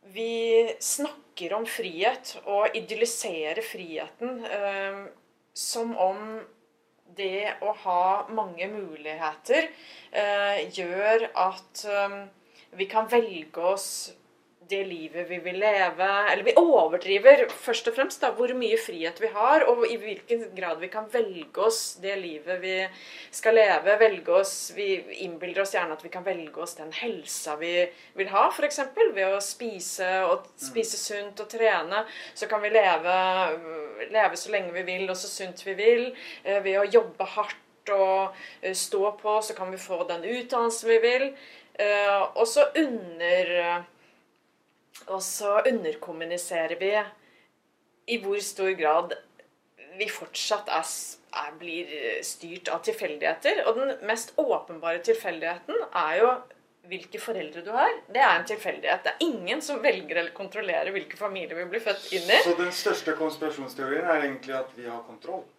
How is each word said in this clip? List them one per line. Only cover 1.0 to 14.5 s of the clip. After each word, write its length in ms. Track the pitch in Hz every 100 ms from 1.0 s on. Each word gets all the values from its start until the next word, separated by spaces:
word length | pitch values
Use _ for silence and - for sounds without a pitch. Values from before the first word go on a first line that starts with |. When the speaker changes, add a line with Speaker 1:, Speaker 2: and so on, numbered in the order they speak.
| 285 - - - 170
Speaker 1:
om 120 | 202 226
frihet 720 | - 202 165 202 262 - - -
og 280 | 202 214 -
idylliserer 840 | 175 220 233 - 226 170 151 170
friheten, 840 | 226 190 180 156 - - 240 254
eh, 600 | 226 208 202 196 196 196 196 - _ _ _
som 420 | - - 233 226 226
om 440 | 185 196 214 220 - _ _ _ _ _ _
det 400 | 180 196 190 208 -
å 140 | 202 -
ha 500 | 190 180 185 196 -
mange 380 | 220 196 170 185
muligheter, 1000 | 214 190 156 151 156 160 156 - 277 320 - - - -
eh, 560 | - 208 202 202 202 156
gjør 580 | 185 175 185 208 226 226
at, 500 | - 185 190 - -
eh, 420 | 208 202 202 202 196 _ _ _ -
vi 140 | 185 196
kan 200 | 220 226
velge 500 | 240 226 180 156 -
oss 540 | 175 196 - - - - _ _ _